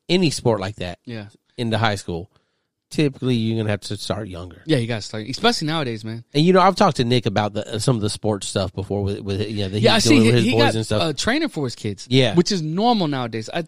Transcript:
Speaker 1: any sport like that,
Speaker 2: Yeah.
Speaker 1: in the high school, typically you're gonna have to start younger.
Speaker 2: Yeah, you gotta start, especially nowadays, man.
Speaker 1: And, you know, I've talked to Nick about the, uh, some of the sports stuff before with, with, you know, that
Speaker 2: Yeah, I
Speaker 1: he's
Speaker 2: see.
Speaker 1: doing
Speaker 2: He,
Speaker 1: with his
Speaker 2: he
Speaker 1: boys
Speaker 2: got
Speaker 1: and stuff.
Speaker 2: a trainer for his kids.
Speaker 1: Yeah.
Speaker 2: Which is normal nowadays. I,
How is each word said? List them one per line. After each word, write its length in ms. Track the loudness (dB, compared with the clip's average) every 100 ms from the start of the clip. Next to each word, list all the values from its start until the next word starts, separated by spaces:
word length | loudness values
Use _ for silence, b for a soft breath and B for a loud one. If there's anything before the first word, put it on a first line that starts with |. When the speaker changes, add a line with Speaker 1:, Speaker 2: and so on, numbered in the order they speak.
| -2
Speaker 1:
any 220 | 0 2
sport 300 | 2 0 0
like 160 | -2 -6
that, 220 | -10 -10
Speaker 2:
Yeah. 220 | -14 -14 -14 _ _ -6
Speaker 1:
in 140 | -2
the 80 | 0
high 180 | 0 -2
school, 340 | -6 -8 -10 _ _ _ _ _ _
typically 440 | -2 0 0 -2
you're 240 | 0 0 -2
gonna 120 | -2
have 100 | -4
to 140 | -6 -10
start 320 | -6 -6 -8
younger. 340 | -12 -14 -14
Speaker 2:
Yeah, 140 | -2 -2
you 80 | 0
gotta 160 | -6
start, 240 | -8 -10 -10
especially 380 | -2 0 0 -2
nowadays, 380 | -4 -4 -6
man. 200 | -10 -12 -4
Speaker 1:
And, 120 | 4
you 80 | 6
know, 80 | 8
I've 140 | 6 6
talked 200 | 2 2
to 60 |
Nick 220 | 2 2 2
about 260 | 0 -2
the, 220 | -4 -6
uh, 40 | -2
some 180 | 0 0
of 60 |
the 60 | -2
sports 360 | -2 -2 -2 -2
stuff 240 | -2 -2
before 300 | -4 -4 -2
with, 180 | -2 -4
with, 280 | -4 -4 -4
you 140 | -4
know, 40 | -4
that 120 | 2
Speaker 2:
Yeah, 120 | 4
I 20 | 4
Speaker 1:
he's 80 |
Speaker 2:
see. 40 | 4
Speaker 1:
doing 100 | 6
Speaker 2:
He, 40 | 6
Speaker 1:
with 60 | 4
his 80 |
Speaker 2:
he 80 | 4
Speaker 1:
boys 80 | 4
Speaker 2:
got 120 | 2
Speaker 1:
and 120 | 0 -2
stuff. 160 | 0 0
Speaker 2:
a 40 |
trainer 340 | -2 0 0 -2
for 160 | -4
his 100 | -6
kids. 320 | -6 -8 -8 2
Speaker 1:
Yeah. 240 | 4 4
Speaker 2:
Which 160 | 4 2
is 120 | 0
normal 440 | -2 0 2 2 0
nowadays. 420 | -2 -4 -6 -6
I, 120 | -8